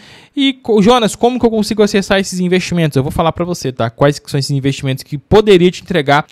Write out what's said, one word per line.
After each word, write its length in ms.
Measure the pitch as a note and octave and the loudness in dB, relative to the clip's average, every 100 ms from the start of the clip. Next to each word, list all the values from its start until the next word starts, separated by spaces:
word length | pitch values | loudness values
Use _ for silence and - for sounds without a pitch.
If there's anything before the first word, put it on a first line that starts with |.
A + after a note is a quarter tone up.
| - - - - | -16 -20 -12 -2
E, 180 | C4+ | -2
co-, 280 | C4 - G#3+ | -2 0 2
Jonas, 340 | G3 B3 G#3+ - | 4 4 0 0
como 240 | A#3+ B3+ | -2 0
que 60 | A#3 | 0
eu 40 | |
consigo 320 | A3 G#3 G#3+ | 0 -2 0
acessar 380 | G#3 G3+ F#3+ G3 | 0 0 0 -2
esses 200 | G3 F3+ | -2 -4
investimentos? 540 | F3+ F3+ - E3+ D#3 C3+ | -2 -2 -2 -2 0 0
Eu 60 | |
vou 80 | C#3 | -2
falar 200 | - E3 | -2 -2
pra 140 | E3 F3 | -2 -6
você, 260 | E3+ C3+ | -6 -6
tá? 180 | B2 A#2 | -4 -6
Quais 300 | - C#3+ C#3+ | 0 0 0
que 100 | - | -6
são 80 | C#3+ | -6
esses 140 | B2 | -4
investimentos 520 | C#3 C3+ C#3 C#3 C3 | -2 -4 -4 -6 -6
que 140 | - D3 | -8 -14
poderia 540 | - G3+ G#3+ F#3 F3+ | 2 2 6 4 4
te 100 | - | 0
entregar 440 | - F3+ C#3+ C#3+ - | -4 -2 0 0 -2